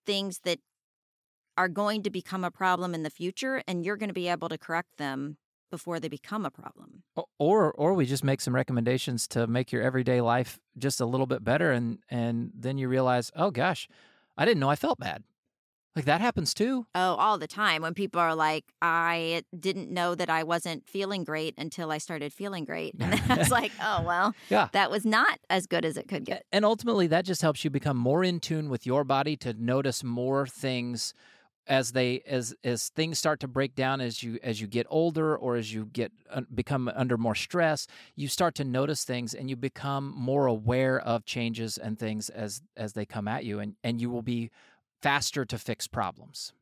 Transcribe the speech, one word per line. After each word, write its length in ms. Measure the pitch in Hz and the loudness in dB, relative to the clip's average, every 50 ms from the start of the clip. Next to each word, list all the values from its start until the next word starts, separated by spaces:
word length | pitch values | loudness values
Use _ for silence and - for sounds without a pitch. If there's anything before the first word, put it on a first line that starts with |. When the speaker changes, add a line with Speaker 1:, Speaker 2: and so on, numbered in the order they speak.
| _ | _
Speaker 1:
things 340 | - 202 196 196 196 180 - - | -2 -2 0 -2 -2 -6 -4 -2
that 140 | 180 170 - _ _ _ _ _ _ _ _ _ _ _ _ _ _ _ _ _ _ _ - | -2 -2 -2 _ _ _ _ _ _ _ _ _ _ _ _ _ _ _ _ _ _ _ 0
are 100 | 185 180 | 0 0
going 340 | 160 196 208 208 214 214 | 0 0 0 0 0 0
to 60 | 190 202 | -2 -4
become 340 | 139 180 - - 190 190 | -6 -6 -6 -6 -6 -4
a 80 | 185 175 | -4 -6
problem 440 | 165 - 190 185 180 175 180 180 170 | -4 0 0 2 2 0 0 -4 -4
in 80 | 160 | -4
the 80 | 156 151 | -6 -6
future, 520 | - - 175 185 185 - 269 262 269 254 - - | -6 -6 -6 -6 -6 -4 -4 -4 -4 -4 -4 -4
and 160 | 185 175 165 | -4 -2 -2
you're 140 | 190 208 202 | -4 -4 -4
gonna 160 | 214 202 165 | -6 -6 -4
be 140 | 185 175 175 | -4 -2 -2
able 200 | 175 165 165 165 | -2 -2 -4 -6
to 80 | 160 | -6
correct 400 | 147 - - 165 170 180 _ _ | -8 -6 -4 -4 -4 -4 _ _
them 400 | - 147 139 135 135 139 147 151 - _ _ _ _ _ _ | -8 -6 -6 -4 -6 -6 -8 -10 -14 _ _ _ _ _ _
before 300 | 190 156 - 175 170 165 | -14 -10 -8 -6 -6 -6
they 80 | 165 156 | -6 -6
become 380 | 147 143 - - 202 220 190 | -8 -10 -10 -8 -6 -4 -4
a 40 | 143 | -6
problem. 520 | - - - - - - - - - - _ _ _ - | -8 -12 -16 -20 -20 -20 -20 -20 -20 -20 _ _ _ -8
Speaker 2:
O-, 100 | - - _ - | -8 -8 _ 0
or, 340 | 147 160 202 220 185 151 | 4 4 6 6 6 4
or 200 | - - 147 170 | 2 2 2 4
we 140 | 196 180 143 | 4 4 4
just 180 | 123 139 131 - | 2 2 2 2
make 160 | 135 139 - | 2 2 2
some 140 | - 131 123 | 0 0 2
recommendations 760 | 131 127 - 127 120 117 120 127 127 - - 123 113 - - | 2 2 2 0 2 2 2 2 2 0 -2 -2 -2 -4 -2
to 180 | - 120 117 | 0 0 2
make 260 | 113 117 127 127 - | 2 2 0 0 0
your 100 | - 120 | 0 0
everyday 400 | 110 131 127 131 123 127 127 123 | 2 2 2 2 2 4 4 4
life 360 | 120 113 117 127 123 - - - _ _ _ 120 | 4 4 4 4 2 -2 -6 -14 _ _ _ -4
just 240 | 127 139 135 - | -2 -2 0 0
a 40 | 127 | 0
little 200 | 117 123 131 135 | 0 2 0 2
bit 180 | 123 135 123 104 | 0 0 0 2
better, 260 | 107 127 156 170 160 | 2 2 4 4 4
and, 280 | 131 120 120 117 113 - _ _ | 2 2 0 -2 -4 -6 _ _
and 420 | 131 120 117 117 117 117 120 - - | -2 -2 0 0 0 -2 -2 -4 -8
then 240 | 123 117 127 135 139 | -6 -4 -4 -2 -2
you 100 | 131 123 | 0 2
realize, 420 | 127 131 131 127 123 123 113 - - | 2 4 4 4 4 2 0 -2 -2
"Oh 140 | 160 170 202 | 0 0 0
gosh, 360 | 143 117 139 185 165 - - - _ - - _ _ _ _ _ _ - | 2 2 0 0 0 -2 -6 -12 _ -20 -20 _ _ _ _ _ _ 0
I 80 | 151 | 2
didn't 140 | 220 233 156 | 2 4 4
know 100 | 135 135 | 4 2
I 60 | 147 | 2
felt 220 | - - 311 - - | 2 0 0 0 -2
bad." 260 | - - 76 - - _ _ _ _ _ _ _ _ _ _ _ _ _ _ | -4 -6 -8 -8 -12 _ _ _ _ _ _ _ _ _ _ _ _ _ _
Like, 120 | 160 135 | -2 2
that 160 | 143 147 175 | 2 2 4
happens 320 | 220 247 - - 156 - - | 4 2 2 0 -2 -2 0
too. 320 | - 208 247 269 254 226 - - | 0 0 2 2 0 -2 -2 0
Speaker 1:
Oh, 220 | 180 185 185 170 | 2 2 2 2
all 200 | 107 175 214 208 | 4 2 2 2
the 100 | 175 151 | 0 -2
time 360 | 151 - 202 214 196 165 156 | -6 -2 0 2 2 2 2
when 100 | 160 165 | 0 -2
people 280 | 170 185 202 - - 175 | -2 -2 -4 0 2 2
are 140 | 170 165 165 | 2 4 4
like, 300 | 160 156 156 156 156 - _ _ _ | 4 2 2 2 0 -4 _ _ _
"I 640 | - 170 165 170 165 170 170 170 165 165 165 170 - _ - 170 | 0 2 2 4 2 2 2 0 0 -2 -2 -4 -4 _ -12 -6
didn't 320 | 151 190 190 196 - - | -4 -4 -4 -4 -6 -4
know 240 | 180 180 175 175 175 | -2 0 0 0 0
that 160 | 170 180 170 | 0 0 0
I 120 | 160 160 | 0 0
wasn't 460 | 160 156 170 170 - 180 165 139 - - | 2 0 -2 -2 -2 -4 -6 -8 -10 -8
feeling 340 | - 196 196 196 202 190 | -4 -4 -2 -2 -2 -4
great 320 | 165 143 156 156 156 160 - - | -4 -2 -4 -4 -4 -4 -6 -6
until 320 | 151 160 - - 165 156 | -8 -8 -6 -6 -4 -4
I 80 | 156 151 | -4 -4
started 340 | - - 170 151 143 147 | -4 -6 -6 -6 -6 -8
feeling 320 | - - 196 202 196 175 151 | -8 -8 -8 -8 -6 -8 -6
great." 300 | - 156 165 160 151 - - | -6 -6 -6 -6 -8 -6 -4
And 140 | - 175 202 | 0 0 2
<laughs> 160 | 196 - - | 2 2 2
Speaker 2:
<laughs> 0 | 254 - | 2 4
Speaker 1:
it's 120 | 165 - | 4 4
like, 220 | 247 233 - 226 - - | 4 4 2 0 -4 -4
"Oh, 200 | - 214 208 175 | -4 -2 0 0
well, 320 | 165 170 175 175 190 214 214 - - - | 0 0 2 2 2 2 0 -4 -2 2
Speaker 2:
Yeah. 200 | 202 - 190 - | 2 2 2 4
Speaker 1:
that 180 | - 196 196 120 | 2 2 2 2
was 140 | 165 214 - | 2 0 2
not 340 | 220 214 220 285 415 - - _ - | 4 4 4 4 4 2 0 _ 0
as 160 | 190 190 - | 0 0 0
good 180 | - 180 170 165 | 0 0 0 0
as 120 | 160 151 | 0 -2
it 120 | - - - | -4 -6 -6
could 160 | 202 - - | -6 -6 -4
get." 220 | - - - - _ | -4 -6 -6 -4 _
Speaker 2:
And 140 | - 202 208 | 2 4 4
ultimately, 420 | 214 226 214 226 233 226 202 175 165 | 4 4 2 0 0 2 4 4 4
that 160 | 156 175 185 | 4 4 4
just 180 | 190 180 - | 2 0 2
helps 200 | 170 160 147 - | 2 2 2 2
you 80 | - 156 | -2 -2
become 280 | 135 139 - 151 139 123 | -2 0 0 0 2 2
more 260 | 120 127 147 175 185 | 4 4 4 4 4
in 160 | 180 175 165 | 2 0 -2
tune 300 | - - 165 156 151 147 | -2 -2 -2 -2 -2 -2
with 160 | 131 117 - | -4 -2 0
your 180 | 123 127 143 143 | 0 2 2 2
body 320 | 131 139 135 131 151 151 - | 2 2 2 2 0 -2 -2
to 140 | - 127 | -4 -6
notice 500 | 113 110 117 117 127 135 135 135 120 - | -4 -2 0 2 2 2 2 0 -2 -2
more 440 | - 123 120 123 123 131 135 139 139 | -4 -4 -4 -2 0 0 2 0 0
things 680 | 127 - - - 135 127 123 120 123 120 113 - - - _ - - - _ _ _ _ _ _ - | -2 -6 -6 -4 -2 -2 -2 -2 -4 -4 -6 -6 -8 -8 _ -20 -20 -20 _ _ _ _ _ _ 2
as 240 | 139 135 127 117 | 2 2 2 2
they, 280 | 120 131 127 123 127 131 - | 0 2 2 2 0 -2 -4
as, 280 | - 139 127 120 113 - - - | -2 -2 -2 -2 -4 -8 -4 -2
as 240 | 123 120 117 - - | -2 -2 -2 -4 -4
things 300 | - 156 160 165 156 - | -2 -2 -2 0 -2 0
start 200 | - 160 151 - | 0 0 0 0
to 80 | 147 | -2
break 300 | 131 123 131 139 131 135 | -2 0 0 -2 0 0
down 240 | 135 131 131 135 135 | -2 0 0 0 0
as 200 | 131 120 110 - | -2 -4 -4 -6
you, 160 | 123 117 113 120 | -6 -8 -8 -6
as 180 | - 117 113 104 | -4 -4 -4 -4
you 60 | 110 | -4
get 180 | 101 110 117 117 - | -2 -2 -2 -2 0
older 460 | 151 160 165 170 156 160 156 156 151 | 2 2 2 2 2 2 2 2 0
or 180 | - - 127 120 | 0 0 0 0
as 180 | 120 110 107 | 0 -2 -4
you 120 | 110 110 110 | -6 -6 -8
get, 260 | 107 - 123 113 104 - _ _ - | -6 -4 -4 -4 -4 -6 _ _ -8
uh, 120 | - 147 - - | -6 -6 -6 -4
become 380 | 127 117 120 - 143 131 127 120 - | -4 -4 -2 0 -2 -2 -2 -2 -2
under 200 | 131 131 127 123 | 0 0 2 2
more 200 | 110 117 113 104 | 2 2 0 0
stress, 500 | - - - - 175 165 160 156 151 - - - - - - _ | 0 -4 -2 0 2 2 2 2 -2 -4 -10 -16 -20 -20 -18 _
you 100 | - 143 | -8 -6
start 300 | 135 - - 185 165 - | -4 0 2 2 2 2
to 80 | - 139 | -2 -2
notice 400 | 131 123 131 139 147 151 - - | 0 0 0 0 0 0 -2 -4
things 280 | - 127 123 120 110 | -4 -4 -4 -4 -6
and 160 | - - 131 131 | -8 -8 -6 -6
you 60 | 135 | -4
become 580 | 120 127 131 - - - 143 139 139 139 139 - | -4 -4 -6 -6 -6 -4 -4 -4 -2 -4 -6 -6
more 300 | - 123 127 135 143 139 | -4 -2 0 2 4 4
aware 520 | 127 117 110 107 117 123 131 131 131 131 127 | 4 2 2 2 2 4 4 4 4 2 2
of 260 | - - 117 117 - | 2 0 0 0 -2
changes 540 | - - 127 117 117 113 117 113 110 - - | -4 -4 -2 -2 -2 -2 -4 -4 -4 -6 -6
and 220 | - 110 110 107 | -6 -6 -4 -4
things 300 | 117 110 107 107 107 - | -4 -4 -4 -4 -6 -8
as, 320 | - 113 110 104 98 - - _ _ | -6 -6 -6 -6 -6 -10 -14 _ _
as 180 | - 110 104 - | -8 -8 -6 -6
they 100 | 110 104 | -6 -6
come 240 | - - 110 101 107 | -6 -6 -4 -4 -2
at 160 | 117 131 - | -4 -4 -4
you, 160 | 117 101 107 | -6 -6 -6
and, 160 | 107 104 101 - - | -6 -8 -10 -6 -4
and 160 | 117 120 117 | -2 -2 0
you 100 | 120 120 | -2 -2
will 120 | 123 120 | -2 -2
be 280 | 110 123 120 117 117 113 - - - - _ _ _ _ _ _ | -2 -2 -2 -2 -2 -6 -10 -16 -20 -20 _ _ _ _ _ _
faster 420 | - 143 139 - - - - 147 131 | 0 2 2 2 0 0 -2 -2 -4
to 120 | - - | -4 -6
fix 300 | 110 - - 113 - - | -6 -4 -4 -4 -4 -6
problems. 680 | - - 123 104 92 85 - - - - - - - - _ | -6 -4 -2 -2 -2 -4 -8 -16 -18 -16 -14 -14 -14 -16 _